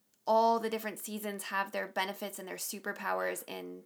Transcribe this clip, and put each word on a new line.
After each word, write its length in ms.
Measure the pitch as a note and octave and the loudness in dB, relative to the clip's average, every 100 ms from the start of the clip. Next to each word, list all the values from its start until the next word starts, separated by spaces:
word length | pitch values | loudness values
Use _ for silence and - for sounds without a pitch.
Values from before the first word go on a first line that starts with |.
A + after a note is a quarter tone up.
| _ _ - | _ _ 4
all 320 | A3 A3+ A#3 | 6 8 6
the 100 | A3 | 2
different 300 | G#3+ G#3+ F#3 | -2 -2 -4
seasons 440 | - G#3+ G#3 G3+ | -6 -4 -4 -4
have 280 | - G3 G3 | -2 -2 0
their 160 | G3 F#3+ | -2 -2
benefits 520 | G3 F#3+ G3 G3+ G3 | 0 -2 -2 -6 -6
and 80 | F#3+ | -8
their 80 | F3+ | -6
superpowers 840 | - G3+ G3+ G3 G3 F#3 F#3 F3+ - | -4 -4 -4 -4 0 2 2 -2 -6
and 340 | F#3 F3+ F3+ | -8 -8 -12